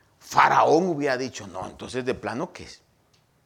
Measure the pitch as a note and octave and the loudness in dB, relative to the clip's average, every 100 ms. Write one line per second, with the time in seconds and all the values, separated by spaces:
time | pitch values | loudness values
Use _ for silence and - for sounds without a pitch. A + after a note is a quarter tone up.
0 | _ _ - B2+ C#3+ C3+ A2+ D#3 F#3 D3 | _ _ -4 4 4 6 6 4 2 -2
1 | C#3+ B2+ C3 - G2+ F2 G#2 - A2 B2 | -2 -2 -4 -10 -14 -10 -12 -12 -10 -6
2 | B2+ A2+ G#2 A2+ D3 - - - _ _ | -4 -4 -4 -8 -8 -12 -18 -20 _ _
3 | _ _ _ _ | _ _ _ _